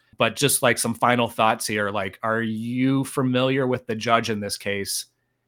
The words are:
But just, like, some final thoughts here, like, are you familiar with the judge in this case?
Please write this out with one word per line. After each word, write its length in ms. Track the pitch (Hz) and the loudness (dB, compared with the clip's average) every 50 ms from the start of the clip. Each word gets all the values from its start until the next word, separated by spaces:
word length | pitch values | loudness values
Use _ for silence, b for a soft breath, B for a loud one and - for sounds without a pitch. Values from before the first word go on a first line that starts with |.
| _ _ _ | _ _ _
But 200 | - 120 113 110 | 0 0 0 2
just, 260 | - 143 135 - - - | 2 0 2 2 4 4
like, 160 | 123 117 - | 2 2 2
some 160 | - 117 113 | 0 -4 -2
final 340 | - - 120 123 120 120 113 | 2 2 2 4 4 2 0
thoughts 380 | - - 113 110 113 113 - | 0 2 2 2 2 0 -2
here, 240 | - 110 107 104 101 | -4 -2 -2 -2 -2
like, 280 | 98 104 95 95 95 - - | -2 -4 -4 -6 -8 -6 -4
are 200 | 113 110 113 113 | -2 -2 0 -2
you 600 | 113 110 110 113 117 123 127 127 135 135 135 135 | -2 -4 -4 -6 -6 -2 0 2 2 2 0 -2
familiar 640 | 131 - 143 131 127 127 123 131 131 135 135 135 | -2 -2 -2 0 0 2 2 2 2 0 0 0
with 200 | 127 123 120 - | 0 -2 -2 -4
the 100 | - 117 | -6 -6
judge 340 | 110 107 123 117 117 113 110 | -4 0 2 2 2 2 0
in 100 | 110 104 | -4 -4
this 160 | 101 101 - | -4 -6 -8
case? 500 | - - 101 101 101 98 - - - - _ _ _ _ _ _ _ _ | -8 -6 -4 -4 -4 -4 -6 -6 -8 -8 _ _ _ _ _ _ _ _